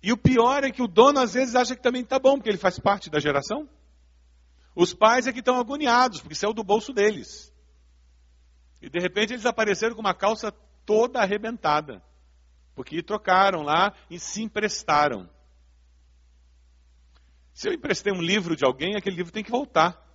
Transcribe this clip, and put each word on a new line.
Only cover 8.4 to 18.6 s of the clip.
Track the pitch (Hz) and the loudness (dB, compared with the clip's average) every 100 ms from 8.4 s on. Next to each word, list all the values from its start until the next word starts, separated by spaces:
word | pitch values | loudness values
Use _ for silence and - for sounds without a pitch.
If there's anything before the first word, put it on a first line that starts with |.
| _ _ _ _ | _ _ _ _
E | - | -10
de | 170 | -6
repente | 180 185 214 | -4 -2 -4
eles | 247 226 | -2 -4
apareceram | 226 214 185 220 | -2 -2 0 -2
com | 220 | -2
uma | 214 | -4
calça | 170 196 220 220 - _ _ | 0 -2 -2 -8 -12 _ _
toda | - 214 240 240 | 0 2 2 0
arrebentada, | 196 208 220 226 156 151 151 101 _ _ _ _ _ _ _ | 0 0 -6 -4 0 0 -2 -18 _ _ _ _ _ _ _
porque | - 127 160 | -16 -10 -10
trocaram | 170 208 - 185 196 180 | -6 -6 2 4 4 0
lá | 147 156 196 - _ | -2 0 0 -2 _
e | 175 | -16
se | - 202 | -12 -10
emprestaram. | 220 208 208 - - 147 147 110 90 _ _ _ _ _ _ _ _ _ _ _ _ _ _ _ _ _ _ _ _ _ _ | -8 -4 -4 -6 0 2 2 -2 -12 _ _ _ _ _ _ _ _ _ _ _ _ _ _ _ _ _ _ _ _ _ _
Se | - - | -8 -6
eu | |
emprestei | - 143 190 202 | -6 -4 -4 -2
um | 185 | -4
livro | 170 202 170 | 0 0 0
de | 160 | 0